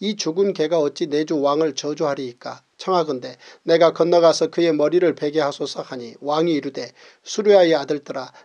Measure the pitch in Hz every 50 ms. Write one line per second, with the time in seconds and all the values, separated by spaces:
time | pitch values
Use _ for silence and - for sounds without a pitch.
0 | 190 214 208 208 - 160 160 190 202 202 180 - 156 156 175 165 147 143 - -
1 | 170 151 143 151 156 151 165 147 139 143 143 156 160 156 135 - - 147 151 147
2 | 160 143 139 139 135 123 120 _ - 127 123 - _ _ _ - - 190 185 175
3 | 160 151 135 127 127 131 127 _ - - - _ - - 165 165 170 160 160 -
4 | 165 170 170 175 165 165 151 - 165 156 - 170 170 165 156 147 147 151 165 180
5 | 175 165 - - 151 147 143 156 147 143 139 - 147 135 - 175 139 - 135 127
6 | 120 113 113 - 135 143 147 156 170 175 160 139 131 143 - - - - _ _
7 | - - _ _ - - - - 202 208 202 190 180 165 160 143 139 135 151 143
8 | - - 131 135 127 - _ -